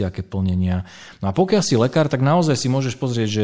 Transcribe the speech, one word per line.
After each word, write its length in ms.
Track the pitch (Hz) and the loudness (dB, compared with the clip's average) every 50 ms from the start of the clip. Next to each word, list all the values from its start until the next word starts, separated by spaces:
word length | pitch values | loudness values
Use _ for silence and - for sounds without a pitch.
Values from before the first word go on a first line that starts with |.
| 101 92 | -6 -4
aké 160 | - - 92 | -6 -8 -8
plnenia. 640 | - - 98 95 92 90 90 92 90 90 92 92 - - - - - - - | -6 -4 -2 -2 0 0 0 0 0 0 -2 -4 -8 -12 -20 -20 -20 -12 -6
No 80 | - 196 | -4 -2
a 80 | 196 | 0
pokiaľ 240 | - 190 185 220 208 | 0 0 2 2 0
si 160 | - - 139 | 2 2 2
lekár, 320 | 110 117 131 - 160 156 147 | 2 2 2 2 0 0 0
tak 160 | - 123 131 | 0 0 2
naozaj 320 | 135 156 180 170 156 139 | 2 2 2 2 2 0
si 160 | 120 - 127 | 0 0 0
môžeš 240 | 127 135 131 131 113 | -2 0 -2 -4 -4
pozrieť, 320 | - 139 131 120 117 113 107 | -4 -4 -2 -2 -2 -2 0
že 160 | 104 107 | 0 0